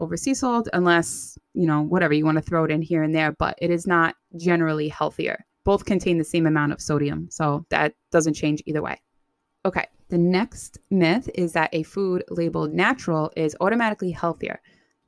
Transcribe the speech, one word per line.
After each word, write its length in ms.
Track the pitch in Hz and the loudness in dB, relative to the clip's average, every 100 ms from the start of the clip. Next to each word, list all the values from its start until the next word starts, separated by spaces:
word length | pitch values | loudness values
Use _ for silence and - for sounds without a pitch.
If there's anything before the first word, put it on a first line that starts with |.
over 160 | 165 170 | -6 -4
sea 160 | - | -2
salt, 360 | 262 254 233 226 | 0 0 0 0
unless, 640 | 180 175 170 170 - - - _ | 0 4 4 2 -6 -12 -18 _
you 140 | - 165 | 0 2
know, 160 | 151 | 2
whatever, 320 | 151 170 160 | 2 2 2
you 100 | 151 | 2
wanna 160 | 156 156 | 2 0
throw 240 | - 170 | 0 0
it 60 | 160 | 0
in 100 | 151 | 0
here 220 | 160 170 | 0 0
and 120 | 156 | 0
there, 180 | 156 156 | 0 0
but 260 | 151 156 - | 0 -4 -2
it 100 | 170 | -2
is 160 | 170 180 | -2 2
not 280 | 175 165 - _ 170 | 2 2 -2 _ -4
generally 520 | 175 170 160 156 151 | 0 2 2 0 -4
healthier. 560 | - 156 - 160 - - _ | -2 -4 -4 -6 -6 -12 _
Both 200 | - 202 | 0 0
contain 320 | - 190 190 170 | 2 0 2 0
the 80 | |
same 220 | 151 170 160 | 0 2 2
amount 260 | 151 147 | 2 0
of 80 | - | -2
sodium, 480 | - 147 143 156 170 | -2 0 0 -4 -8
so 360 | - 156 147 165 | -2 -2 -2 -2
that 260 | 151 151 - _ | 0 0 -4 _
doesn't 220 | 170 160 | 0 2
change 280 | 147 151 151 | 0 -2 -2
either 160 | - 151 | -4 -6
way. 220 | 65 - _ _ _ _ _ _ 190 | -4 -10 _ _ _ _ _ _ -4
Okay, 200 | - - _ - | -4 -6 _ -4
the 100 | 170 | 2
next 600 | 175 185 240 - - - - | 4 2 0 -8 -18 -16 -2
myth 380 | 196 165 208 - | 2 4 2 -2
is 180 | - 170 | -4 -2
that 160 | 165 160 | 0 0
a 80 | 160 | 0
food 420 | 160 196 196 180 - | -4 -4 -2 -2 -4
labeled 420 | 170 165 160 156 | -2 -2 -2 -2
natural 580 | 160 202 262 - 160 151 - | 0 0 0 -2 -2 -2 -2
is 180 | 156 151 | -4 0
automatically 520 | 190 233 226 208 185 | 0 0 0 -2 -6
healthier. 500 | 165 170 165 - - _ _ _ _ | -2 -4 -4 -8 -10 _ _ _ _